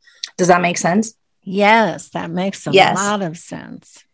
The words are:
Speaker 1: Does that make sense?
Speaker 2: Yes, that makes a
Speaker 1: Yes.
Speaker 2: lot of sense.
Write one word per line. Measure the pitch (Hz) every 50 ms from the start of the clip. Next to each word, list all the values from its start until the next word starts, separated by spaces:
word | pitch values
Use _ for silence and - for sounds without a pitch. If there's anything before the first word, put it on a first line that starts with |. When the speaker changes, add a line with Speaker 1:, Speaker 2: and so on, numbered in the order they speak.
| _ _ _ _ - - _
Speaker 1:
Does | - 180
that | 170 180 175
make | 180 175 175 -
sense? | - 165 175 208 220 220 - _ _ _ _ _
Speaker 2:
Yes, | - 190 180 202 202 202 220 226 220 208 165 165 - -
that | - 170 180 170
makes | 165 180 185 196 - - - -
a |
Speaker 1:
Yes. | - 190 185 208 208 185
Speaker 2:
lot | 202 202 208 202
of | 196 165 156
sense. | 170 - - - 160 - - - - _ - - - _ _